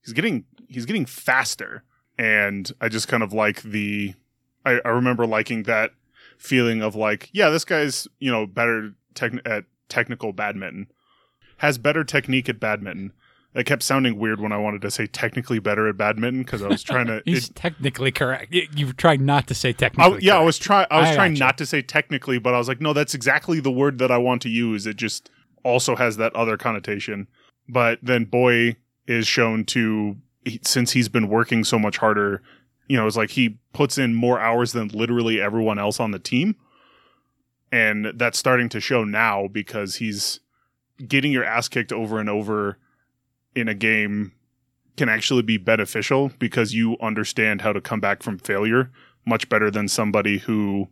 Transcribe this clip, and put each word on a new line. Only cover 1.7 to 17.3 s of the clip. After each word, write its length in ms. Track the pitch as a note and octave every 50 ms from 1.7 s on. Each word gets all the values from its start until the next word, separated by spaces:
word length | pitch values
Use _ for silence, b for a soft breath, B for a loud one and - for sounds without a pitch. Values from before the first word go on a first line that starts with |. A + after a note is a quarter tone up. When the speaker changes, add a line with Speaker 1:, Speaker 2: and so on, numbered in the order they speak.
| - - _ _ _ _ _ _ _ -
Speaker 1:
And 520 | A#2 A2 G#2+ G#2 G2+ G2+ G2+ G2 F#2 - - _
I 80 | A#2 A2+
just 200 | A2 A2 - -
kind 140 | C#3 A#2+
of 100 | A2 F#2+ G#2
like 280 | A2 G#2+ G#2+ G#2 -
the, 520 | - A2 G#2 G#2+ G#2 G#2 G#2 G#2 G2+ G2 F#2+ _ _ _ _ _ _ _ _ _ _
I, 160 | C3+ B2 G#2+ -
I 40 | A#2+
remember 360 | A#2 B2 B2 B2+ B2 A2+ A#2+
liking 380 | A2+ A2 A2 A2 - A#2+ A2+ G#2
that 260 | A#2 A2+ G#2+ A2 - _ _ _ _ b b b b b b
feeling 440 | - - C3+ B2+ A#2+ A#2 A2+ A2+
of 120 | G#2+ A2 G#2
like, 340 | G#2+ A2 G#2+ G#2+ G2+ - -
"Yeah, 180 | - G3+ G#3 D#3
this 140 | D#3 D#3+ -
guy's, 420 | - F3+ D#3 D3 C#3+ B2+ - - - _ _
you 100 | C#3 C3
know, 160 | A#2+ A2 G#2+
better 480 | G2 F#2 A#2 A#2 A#2 A2+ A2 G#2+ G#2 G2+ _ _ _ _
techn-, 320 | - C3 A2+ A#2+ B2 -
at 180 | A#2+ A2 G#2 G2+ _ _ _ _ _
technical 440 | - B2 A#2 - A#2+ A2 - A2
badminton, 540 | G2 G2+ G#2 G#2 G2+ G2 F#2+ F2 C2 F#2 G#2 _ _ _ _ _ _ _ _ _ _ _ _ _ _ _
has 180 | - D3 C#3+ A#2+
better 260 | A2 C#3+ D3 E3 D3+
technique 440 | - - C#3 A#2+ - C3 C3 B2+ -
at 120 | A#2+ G2+
badminton." 520 | A#2 A2 G#2+ G2+ G2+ G2 E2+ F#2 G2 G2 _ _ _ _ _ _ _ _
That 120 | _ B2 A#2+
kept 180 | - D3 -
sounding 360 | - - C#3 C3+ C3 B2 A2 G#2
weird 200 | A2+ A2 A2 G#2
when 140 | G#2 G#2+
I 60 | G#2 G#2
wanted 240 | G#2 G#2+ G#2 G2+
to 80 | G2+ G2+
say 160 | - - A2
technically 540 | G2+ - - - A2+ - B2+ A#2+ - B2 A2
better 280 | G2 G#2+ G#2 G#2+ G#2+ G#2+
at 80 | G2+
badminton 480 | F#2+ G#2+ G#2 A2 A2 A#2 B2 B2+ C3 B2+
'cause 180 | - - G#2+
I 40 | G2+ G2+
was 140 | - -
trying 240 | - - - B2 A#2+
to 160 | A#2 A2 A2
Speaker 2:
<laughs> 40 | -
He's 220 | -